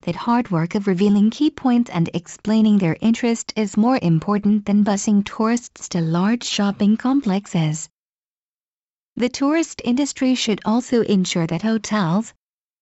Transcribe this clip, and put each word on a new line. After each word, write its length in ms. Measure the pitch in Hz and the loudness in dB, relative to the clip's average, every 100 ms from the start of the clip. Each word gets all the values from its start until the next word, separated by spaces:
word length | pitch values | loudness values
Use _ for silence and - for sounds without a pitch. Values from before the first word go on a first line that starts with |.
That 160 | - 170 | -8 -6
hard 340 | 240 240 247 | -2 -2 0
work 240 | 165 170 | -2 0
of 140 | 214 202 | -2 -2
revealing 420 | 180 208 202 214 | 2 4 4 2
key 200 | - 302 | 2 -2
points 380 | - 254 240 240 | 0 0 2 0
and 220 | 170 165 | -2 -2
explaining 640 | - - - 208 220 214 208 | -2 -10 -10 0 2 4 4
their 180 | 170 - | 2 0
interest 520 | 220 226 240 233 - | 0 0 0 -2 -4
is 220 | - 208 - | -4 -4 0
more 240 | 233 262 | 2 2
important 640 | 170 160 202 208 202 214 202 | 2 0 0 0 2 0 2
than 160 | 202 | 2
busing 420 | 208 196 - 208 | 2 0 2 0
tourists 640 | 196 - 220 240 - - - | 0 -2 -2 -2 -4 -18 -6
to 100 | 175 | -4
large 420 | 160 170 196 240 | 0 0 0 0
shopping 540 | - - 202 196 208 220 | -4 -2 -2 0 2 2
complexes. 920 | 254 277 214 190 202 175 156 156 - _ _ _ _ _ _ _ _ _ _ _ _ | 2 0 0 -2 -2 -2 -2 -4 -10 _ _ _ _ _ _ _ _ _ _ _ _
The 140 | - 240 | -4 -4
tourist 540 | - 277 330 320 - | 0 0 0 -2 -6
industry 500 | 240 247 277 - 262 | -4 -2 -2 -2 0
should 280 | 247 - 196 | 0 0 -2
also 380 | 202 233 - 233 | 0 -2 0 0
ensure 440 | 208 202 180 180 165 | 2 2 0 -2 -2
that 160 | 160 | -2
hotels, 720 | 220 220 - 214 165 185 226 _ _ _ _ _ | -2 -2 -2 -2 0 0 -2 _ _ _ _ _